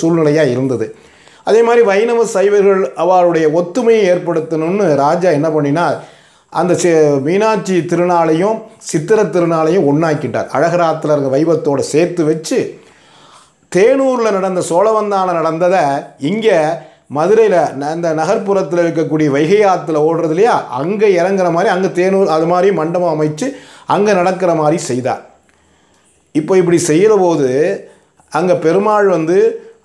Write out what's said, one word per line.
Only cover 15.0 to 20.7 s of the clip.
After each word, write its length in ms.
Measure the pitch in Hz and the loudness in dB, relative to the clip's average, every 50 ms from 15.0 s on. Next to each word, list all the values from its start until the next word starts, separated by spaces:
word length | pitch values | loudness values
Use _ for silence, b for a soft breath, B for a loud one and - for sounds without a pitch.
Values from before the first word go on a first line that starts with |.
| 208 202 196 190 185 185 170 | 0 0 -2 -2 0 0 -2
நடந்ததை 460 | 165 156 160 160 165 180 180 190 185 156 139 139 147 156 - - _ | -2 -2 -2 -2 0 0 2 2 2 0 0 -2 -4 -6 -12 -14 _
இங்க 640 | 135 151 196 226 226 214 185 165 151 160 170 156 B B B B B _ 127 | -6 -4 -4 0 0 2 2 2 0 0 -4 -6 B B B B B _ -4
மதுரையில 580 | 143 160 185 214 226 226 208 190 170 151 - - 131 | -2 0 2 4 4 4 4 2 2 0 0 -4 -8
ந-, 160 | 143 147 160 | -8 -6 -6
இந்த 180 | 170 170 165 156 | -4 -4 -4 -2
நகர்ப்புறத்துல 720 | 156 160 170 214 220 196 196 196 190 185 - 175 175 175 | -2 -2 -2 -2 -2 -2 -2 -2 -2 -2 -2 -2 0 0
இருக்கக்கூடிய 420 | 170 151 165 156 143 151 156 156 | 0 -2 -2 -4 -2 -2 0 0
வைகை 380 | 147 135 143 156 156 202 214 208 | 0 0 0 0 2 2 2 4
ஆத்துல 300 | 196 180 175 147 160 156 | 2 0 0 -2 -4 -2
ஓடுறது 340 | 151 151 160 165 165 175 160 | 0 0 0 0 -2 -2 -2
இல்லையா, 380 | 156 170 214 240 202 151 - | 0 2 2 2 2 0 -2
அங்க 400 | - | -6